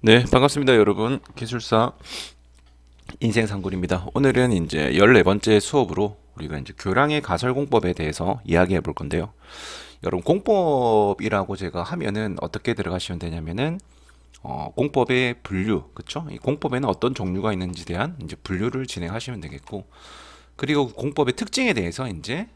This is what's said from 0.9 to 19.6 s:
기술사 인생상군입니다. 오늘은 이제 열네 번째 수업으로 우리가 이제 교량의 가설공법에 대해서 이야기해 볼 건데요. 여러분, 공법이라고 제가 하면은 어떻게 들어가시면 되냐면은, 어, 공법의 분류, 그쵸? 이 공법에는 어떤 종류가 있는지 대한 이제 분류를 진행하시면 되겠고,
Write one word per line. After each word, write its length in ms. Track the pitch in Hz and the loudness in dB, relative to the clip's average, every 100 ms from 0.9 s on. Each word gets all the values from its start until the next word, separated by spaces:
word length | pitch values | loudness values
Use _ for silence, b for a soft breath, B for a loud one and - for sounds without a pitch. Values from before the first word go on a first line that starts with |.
| 92 110 135 - - | 4 0 -2 -6 -12
기술사 560 | 113 120 - 110 120 - B B B B _ _ _ _ _ _ - - | -8 -8 0 2 2 -2 B B B B _ _ _ _ _ _ -20 -4
인생상군입니다. 880 | 117 107 110 101 95 92 90 90 90 | 0 2 0 -2 -4 -4 -2 -2 -2
오늘은 360 | - 139 120 127 | 2 2 4 4
이제 460 | 101 80 78 76 73 | 2 0 0 0 6
열네 260 | 104 120 | 8 8
번째 380 | 92 101 110 107 | 6 2 4 4
수업으로 560 | - 147 113 117 104 101 _ | 4 0 0 0 -2 -4 _
우리가 240 | - - - | -14 -10 -8
이제 140 | - - | -10 -8
교량의 440 | 98 95 147 151 | -2 0 2 0
가설공법에 720 | 135 85 123 127 143 113 90 | -2 -2 0 -2 2 2 2
대해서 480 | 87 76 76 85 98 | -2 -4 -4 -4 -4
이야기해 360 | - 85 90 92 | 2 2 4 2
볼 140 | 78 | -2
건데요. 380 | 73 73 82 101 _ B B B B B B | -8 -4 -4 -6 _ B B B B B B
여러분, 220 | 92 90 | -4 -4
공법이라고 1300 | 110 180 196 208 170 139 120 110 101 95 107 101 95 | 0 0 2 2 2 2 4 4 4 0 -2 -2 -2
제가 300 | 95 92 87 | -6 -6 -6
하면은 520 | 85 175 110 101 107 90 | -6 -6 -4 -4 -4 -6
어떻게 340 | - - - | -8 -6 -4
들어가시면 460 | 117 87 90 - 87 | -4 -4 -4 -6 -8
되냐면은, 580 | 87 82 80 90 151 175 - b b b _ - | -6 -8 -8 -4 -4 -4 -12 b b b _ -20
어, 300 | - 67 73 | -12 -10 -8
공법의 600 | - 143 143 120 127 127 120 | -2 0 2 2 2 0 -4
분류, 400 | - 95 101 95 69 | -6 -4 0 -2 -4
그쵸? 320 | - - 147 160 | -18 -12 -10 -10
이 40 | - | -8
공법에는 520 | - 151 147 127 135 | -4 -4 -2 -2 -2
어떤 260 | 92 - | 0 -2
종류가 380 | - 90 92 104 | -2 -4 -2 -2
있는지 320 | 98 90 90 | -4 -6 -8
대한 320 | - 90 139 165 | -8 -4 -4 -6
이제 100 | 82 | -12
분류를 520 | - - 92 113 131 131 | -12 -6 -4 -2 -4 -8
진행하시면 540 | - 85 107 123 117 | -8 -6 -8 -8 -10
되겠고, 460 | 78 69 | -12 -14